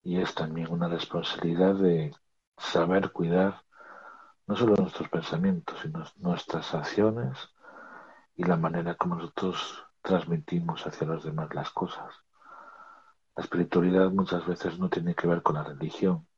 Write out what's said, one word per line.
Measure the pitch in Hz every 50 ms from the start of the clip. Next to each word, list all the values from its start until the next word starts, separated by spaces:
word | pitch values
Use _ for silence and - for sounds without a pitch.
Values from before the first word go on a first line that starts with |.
Y | _ 90 90 92
es | 90 - -
también | - 85 78 78 85 82 82
una | 85 85 87
responsabilidad | 85 85 80 - - - 85 80 - - - - 85 85 85 92 98 98
de | 98 98 90 85 80 78 73 - _ _ _ _ _ _ _ _
saber | - - - - 85 82 87 92 98 95 92
cuidar | - - 87 82 87 92 95 101 98 - _ _ _ - - - - - - - - - - - _ _ _
no | - 104
solo | - 120 113 104
nuestros | 101 95 - - - - -
pensamientos, | - 85 82 - - 80 90 98 92 85 - - - -
sino | - 80 78 82 80 - _
nuestras | - 87 90 87 - - - - 80 - - -
acciones | 82 76 - - - 104 110 110 117 123 131 131 - - - _ _ - - - - - - - - - - - - _ _ _
y | - -
la | - -
manera | 165 - - - 85 - 85 85
como | - 90 90 87
nosotros | 82 85 85 _ - - 92 87 - - - - - - _ _ _
transmitimos | - - 95 87 80 82 85 80 76 - 90 87 85 85 80 - -
hacia | 78 - - 80
los | 78 82 80 -
demás | 78 76 78 80 73 -
las | 73 73 -
cosas. | - - 90 87 - - - - - - _ _ _ _ _ - - - - - - - - - - - _ _ _ _ _ _ _
La | - -
espiritualidad | - - 87 87 - - 90 85 90 92 95 95 92
muchas | 92 98 92 - 92 85 -
veces | 90 87 - - - 82 90
no | 92 87
tiene | - 87 82 87 85
que | - -
ver | 85 85 85 -
con | - 76
la | 76 73
religión | - 71 69 80 78 - - - 95 90 80 - _ _